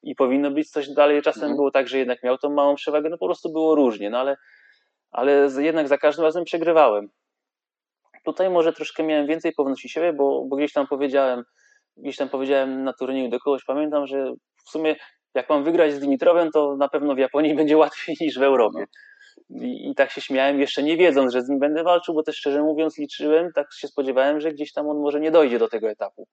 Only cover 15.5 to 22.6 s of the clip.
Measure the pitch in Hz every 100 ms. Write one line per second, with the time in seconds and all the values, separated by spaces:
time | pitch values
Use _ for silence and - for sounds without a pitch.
15.5 | 151 143 170 160 143 139 135 147 170 165
16.5 | 156 147 139 139 151 147 131 131 143 156
17.5 | 151 151 156 147 - - 160 165 127 139
18.5 | 135 110 87 101 _ - _ - _ _
19.5 | 131 123 123 139 135 135 - - 135 139
20.5 | 143 139 - 143 160 180 139 131 123 123
21.5 | 139 143 156 165 175 170 156 156 151 143
22.5 | 143